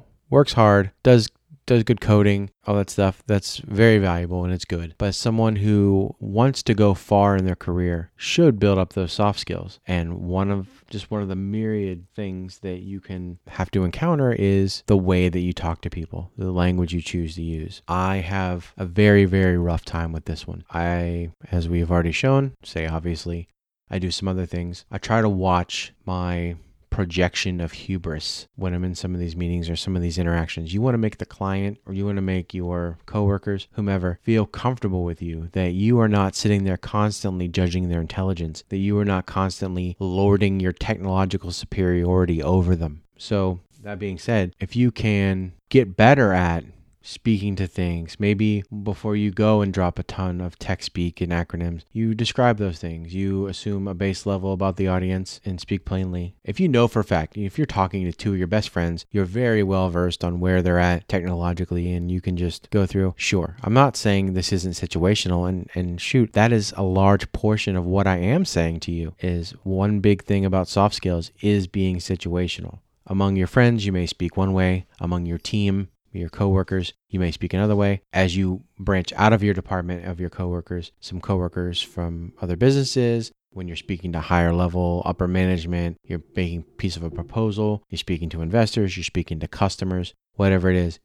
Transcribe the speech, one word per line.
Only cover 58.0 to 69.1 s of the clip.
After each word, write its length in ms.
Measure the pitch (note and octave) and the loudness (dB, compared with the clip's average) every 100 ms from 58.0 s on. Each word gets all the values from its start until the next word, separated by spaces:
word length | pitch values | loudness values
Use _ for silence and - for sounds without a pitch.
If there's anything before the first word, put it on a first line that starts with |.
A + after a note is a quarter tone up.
| F2+ | -4
to 60 | |
two 220 | - G#2+ | -2 -2
of 40 | F#2+ | 0
your 80 | F2 | 0
best 240 | G#2+ - | 0 0
friends, 380 | F2 E2+ E2+ - | -2 -2 -4 -4
you're 160 | G#2 F2+ | -2 -2
very 380 | G#2+ B2 A2 | 0 2 2
well 260 | F#2+ F#2+ F#2 | 2 2 2
versed 340 | E2+ F2+ - | 2 0 0
on 160 | F2 F2 | -2 0
where 220 | F2+ F#2 | 2 4
they're 160 | F2+ F2 | 4 4
at 300 | F2 F2 - | 4 2 -2
technologically, 840 | G2 F2 F2 F2 F2 F2+ F2 F2 | -2 -2 -2 -2 -2 -2 -2 -2
and 200 | F2 F2 | -2 -2
you 100 | F2+ | -2
can 160 | F#2 F2 | -2 -2
just 320 | F2 - - | -2 -4 -2
go 160 | G#2+ F#2 | 0 2
through, 300 | G2 F#2+ - | 2 0 -2
"Sure." 400 | - F#2+ E2 - | -2 0 -2 -4
I'm 100 | - | 2
not 240 | A#2+ C#3 - | 4 4 2
saying 360 | G#2+ G2 F#2+ | 0 2 0
this 200 | F#2 - | -2 -2
isn't 220 | F#2+ F2+ F2 | -2 -4 -6
situational, 720 | F2+ E2 F2+ G#2+ F#2 F2 F2+ | -4 0 2 2 2 0 0
and, 220 | F#2 E2+ | -4 -6
and 260 | F2+ F2+ E2+ | -6 -4 -6
shoot, 340 | - C3 A2 | 0 2 2
that 180 | G#2 A2+ | 2 4
is 200 | A2+ G2+ - | 2 0 -2
a 60 | |
large 480 | G2 F#2+ G2 G2 - | 0 4 4 4 0
portion 440 | - G#2+ G#2+ - F#2 | -2 0 0 0 -2
of 80 | |
what 220 | F2 F#2+ F#2+ | 0 2 2
I 120 | F2+ | 2
am 280 | F#2 D#3+ F3+ | 2 0 0
saying 360 | - E2 E2 | 0 0 -2
to 100 | - | -4
you, 240 | E2+ D#2+ | -6 -6